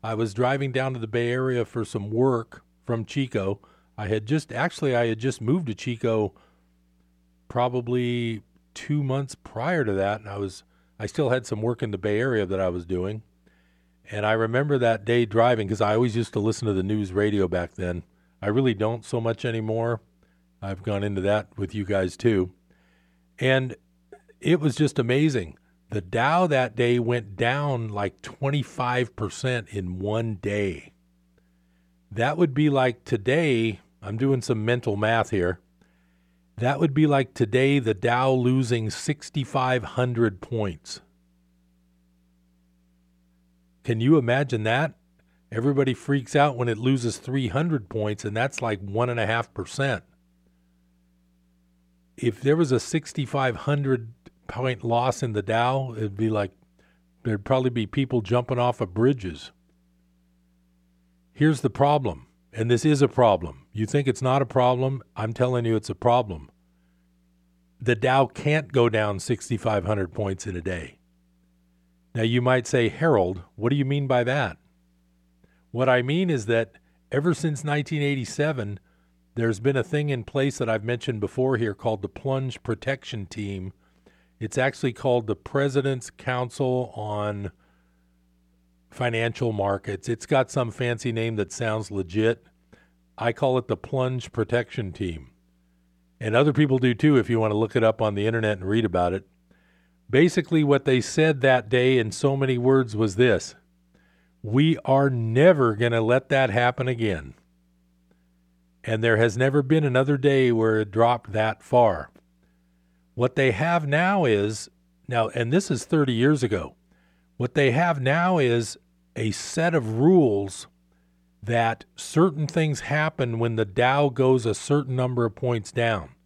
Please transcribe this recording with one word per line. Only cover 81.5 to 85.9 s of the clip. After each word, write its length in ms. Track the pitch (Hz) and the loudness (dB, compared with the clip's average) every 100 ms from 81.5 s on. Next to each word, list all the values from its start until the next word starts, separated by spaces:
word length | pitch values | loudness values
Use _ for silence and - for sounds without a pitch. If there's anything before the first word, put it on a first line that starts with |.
| 123 | 2
here 180 | 113 98 | -2 -2
called 260 | 120 110 | -4 -4
the 80 | 98 | -6
Plunge 540 | - 135 135 131 - | -8 -4 -4 -4 -8
Protection 640 | - 110 - 135 - 117 95 | -6 -6 -4 -8 -8 -12 -10
Team. 460 | - 104 98 95 - _ _ _ _ _ _ | -8 -8 -8 -10 -14 _ _ _ _ _ _
It's 180 | 110 - | -6 -2
actually 360 | 131 - - | -2 0 -4
called 340 | 113 139 123 110 | -2 0 0 0
the 80 | 101 | -6
President's 720 | - 139 139 135 135 | -2 0 0 0 0